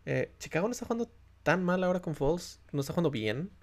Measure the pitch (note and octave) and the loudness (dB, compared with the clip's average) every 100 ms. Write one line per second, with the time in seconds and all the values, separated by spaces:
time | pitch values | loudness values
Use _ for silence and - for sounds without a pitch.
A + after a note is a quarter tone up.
0 | - C3 - - - D#3 G3+ B3 A#3 A#3 | -4 -2 -2 -6 -4 0 0 -2 -2 -2
1 | A#3 - - - - E3+ F3 F#3 F3+ F3+ | -2 -8 -20 -4 2 2 2 2 2 0
2 | F3+ D3+ C#3 F3 - - - C#3+ C#3 E3+ | -2 0 2 0 -4 -16 -6 -4 -2 0
3 | E3 A2+ G#2+ A#2 F#3 - | 0 2 0 -2 -4 -10